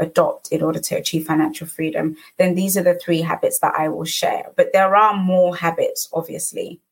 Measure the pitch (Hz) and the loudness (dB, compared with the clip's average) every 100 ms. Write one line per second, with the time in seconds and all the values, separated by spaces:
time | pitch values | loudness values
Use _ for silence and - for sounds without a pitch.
0 | 165 - 160 - - 220 156 160 - 170 | -2 2 2 0 -4 -2 0 -2 -4 -4
1 | - 165 160 156 156 - 165 - 160 156 | -2 -4 0 0 0 -2 -12 -6 -4 -2
2 | 156 156 - - 185 175 190 190 180 175 | -4 -6 -12 0 2 2 0 2 2 2
3 | - 165 170 170 175 - 151 - 156 165 | 0 -2 0 0 -2 0 -2 0 -2 -4
4 | 165 - - - - - 175 190 190 196 | -6 -2 -2 -2 -6 0 2 4 4 6
5 | 214 202 185 185 180 175 170 165 - - | 4 2 2 4 4 2 -2 0 -2 -2
6 | - 165 165 - - - - 170 _ | -6 -6 -6 -8 -8 -8 -10 -10 _